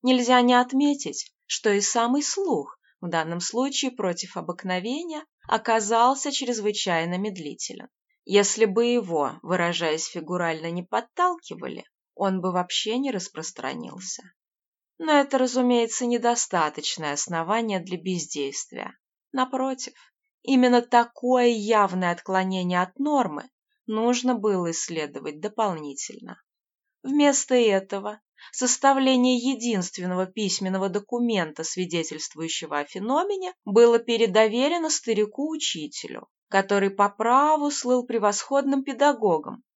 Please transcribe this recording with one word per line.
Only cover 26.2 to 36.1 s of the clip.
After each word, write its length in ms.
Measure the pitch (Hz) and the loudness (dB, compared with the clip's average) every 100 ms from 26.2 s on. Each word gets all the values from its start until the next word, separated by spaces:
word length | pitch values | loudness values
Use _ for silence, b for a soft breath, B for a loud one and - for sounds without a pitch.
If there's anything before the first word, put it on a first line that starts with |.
| - 180 _ _ _ _ _ _ | -16 -18 _ _ _ _ _ _
Вместо 520 | 262 294 294 269 - | -2 4 4 4 2
этого 680 | 254 226 190 196 196 208 214 _ B B | 4 4 2 -2 -8 -8 -14 _ B B
составление 840 | - 254 - 277 269 262 254 254 247 | -4 -2 2 4 4 4 4 4 2
единственного 880 | 240 254 240 208 175 - 180 180 185 | 0 -2 -2 -2 -2 -6 -4 -4 -4
письменного 640 | 202 202 - 190 190 190 | -4 -4 -2 -2 -2 -2
документа, 760 | 196 202 240 240 214 160 151 | -4 -4 -2 0 0 -2 -6
свидетельствующего 1120 | 160 - 180 165 160 156 - 151 165 - 160 147 | -8 -6 -4 -4 -4 -8 -12 -8 -6 -6 -4 -6
о 60 | |
феномене, 680 | 147 190 208 285 392 392 370 - | -6 -8 -2 -2 0 -4 -6 -10
было 340 | - 202 233 233 | 0 6 8 6
передоверено 920 | 233 233 220 190 220 233 277 349 320 | 2 2 4 4 4 4 0 0 -2
старику-учителю, 1400 | - - 208 214 240 302 311 - 165 151 - - | -4 0 0 0 -2 -6 -4 -6 -6 -8 -10 -12